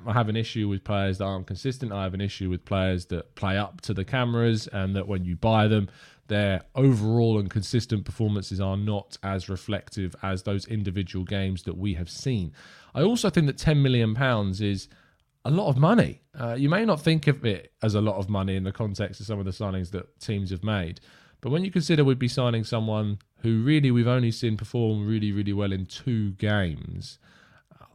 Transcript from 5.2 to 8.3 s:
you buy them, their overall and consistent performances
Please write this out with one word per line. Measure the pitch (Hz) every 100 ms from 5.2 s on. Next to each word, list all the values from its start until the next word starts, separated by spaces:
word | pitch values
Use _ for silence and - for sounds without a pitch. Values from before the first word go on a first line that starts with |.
you | 90 85
buy | 113 110 107
them, | 107 98 - - - -
their | 104 101 92 -
overall | 131 135 117 107 120 113 110
and | 95
consistent | 110 95 120 - 107 -
performances | - 107